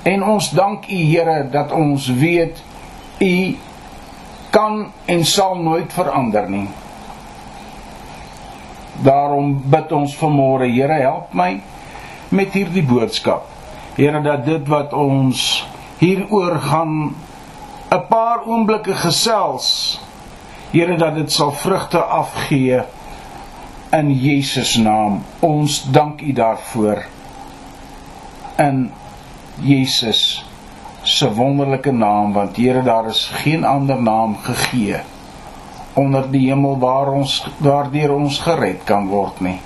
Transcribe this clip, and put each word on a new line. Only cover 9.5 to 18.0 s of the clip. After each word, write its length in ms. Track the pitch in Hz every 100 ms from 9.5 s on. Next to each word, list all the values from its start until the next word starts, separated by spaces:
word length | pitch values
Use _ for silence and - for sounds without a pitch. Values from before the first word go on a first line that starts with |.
| 139 131
bid 220 | 156 151
ons 260 | 160 143 -
vanmôre, 500 | 160 143 135 127 127
Here, 320 | 120 139 156 131
help 280 | - - 90
my 240 | 180 - - - - - - - -
met 280 | 185 196 196
hierdie 260 | 185 175
boodskap. 640 | 143 120 110 - - 92 - - - - - -
Here, 260 | 139 151
dat 240 | 147 143 131
dit 180 | 160 139
wat 260 | 147 143
ons 760 | 143 143 135 131 123 - - - - - -
hieroor 580 | 165 190 196 208 180 160
gaan 560 | 139 151 165 156 151 - - - - - - - -
'n 160 | 185